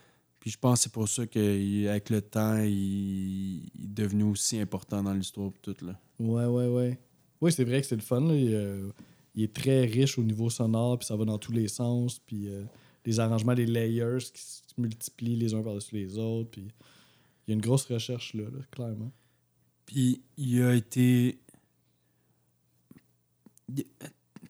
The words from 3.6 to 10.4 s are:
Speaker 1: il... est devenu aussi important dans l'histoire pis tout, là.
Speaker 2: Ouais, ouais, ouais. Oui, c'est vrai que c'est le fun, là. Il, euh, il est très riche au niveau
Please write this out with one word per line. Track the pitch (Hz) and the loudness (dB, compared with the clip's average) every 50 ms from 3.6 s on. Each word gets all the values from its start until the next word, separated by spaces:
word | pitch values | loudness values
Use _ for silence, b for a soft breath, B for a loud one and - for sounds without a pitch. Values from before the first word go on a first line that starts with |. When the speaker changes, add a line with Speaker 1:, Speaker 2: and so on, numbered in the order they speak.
| - - - | -10 -12 -12
Speaker 1:
il... | - - | -12 -12
est | 101 101 | -8 -4
devenu | 107 107 101 101 104 104 | -2 -2 0 2 2 2
aussi | 104 101 101 - - 120 110 | 2 2 0 -2 -2 0 -2
important | 104 95 - 95 - - 107 101 | -2 -2 -4 -6 -6 -4 -4 -2
dans | 98 101 98 | 0 0 0
l'histoire | 98 92 - - 101 98 98 | -2 -4 -4 -6 -6 -6 -6
pis | 95 - | -8 -8
tout, | - 104 95 - 90 | -10 -12 -10 -10 -10
là. | 87 95 - _ _ _ - | -12 -12 -12 _ _ _ -4
Speaker 2:
Ouais, | 113 113 113 117 120 | -2 0 0 2 2
ouais, | 120 120 123 123 123 | 2 2 2 2 2
ouais. | 120 123 123 123 123 - - _ _ _ _ _ _ _ | 2 2 0 0 -2 -4 -10 _ _ _ _ _ _ _
Oui, | 156 170 | 2 2
c'est | 165 - 127 | 2 2 2
vrai | 117 127 139 | 2 2 0
que | 139 | 0
c'est | - 123 | 0 -4
le | 107 | -4
fun, | - - 127 123 | -2 0 0 2
là. | 147 165 156 | 4 4 4
Il, | 143 127 117 110 | 4 4 4 2
euh, | 107 101 101 98 98 98 98 - B B B B B B B - | 0 0 -2 -4 -6 -8 -10 -12 B B B B B B B -4
il | 107 110 | -2 -2
est | 107 - | -2 -2
très | - - 135 135 131 127 | -2 2 4 4 4 4
riche | 117 107 123 139 135 - 127 | 4 4 2 2 2 2 2
au | |
niveau | 113 110 107 107 | 0 0 0 0